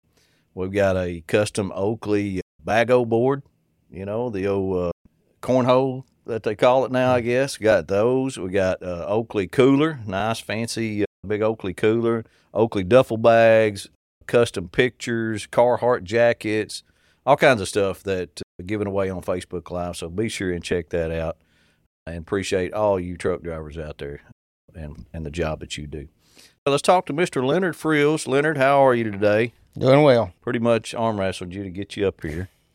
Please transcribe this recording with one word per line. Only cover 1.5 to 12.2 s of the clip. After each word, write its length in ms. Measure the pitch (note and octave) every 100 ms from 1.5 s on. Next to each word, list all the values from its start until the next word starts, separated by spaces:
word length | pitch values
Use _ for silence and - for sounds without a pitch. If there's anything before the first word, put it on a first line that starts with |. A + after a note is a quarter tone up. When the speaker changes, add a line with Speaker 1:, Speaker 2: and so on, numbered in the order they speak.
| - F#2+
Speaker 1:
Oakley 640 | F#2+ G2+ A2+ G#2 G#2 G2+ F#2 - _
Bago 420 | E2+ G#2+ A#2 B2+ A#2
board, 320 | A#2 C3 C#3 - _ _ _ _
you 160 | E2 G2
know, 240 | A2 B2
the 160 | G2 G2
old, 320 | G2 F#2+ F#2
uh, 140 | F2 - _ _ _ _
cornhole 640 | - B2+ B2 B2+ C3+ B2+ - _ -
that 160 | A2
they 120 | A2+ G#2+
call 300 | B2+ C3 B2
it 60 |
now, 240 | B2+ B2+ B2+
I 60 |
guess. 380 | A#2 B2 C#3 -
We 40 |
got 240 | G#2 G2 D#2
those. 500 | G2 A#2 C3 C3+ B2+
We 140 | F#2
got, 320 | F#2+ F#2 F2+
uh, 220 | F2+ F2 D#2+
Oakley 400 | A2 A2+ G#2 F2+
cooler, 520 | - C3+ C#3 D#3+ C#3+ G2+
nice, 340 | F#2+ A2 A2+
fancy, 640 | - G#2+ A#2 A#2 A2+ G#2
uh, 40 | G2+ _ G2
big 140 | G#2
Oakley 320 | A2 A2+ G2
cooler, 500 | - A2 A#2 A#2 A#2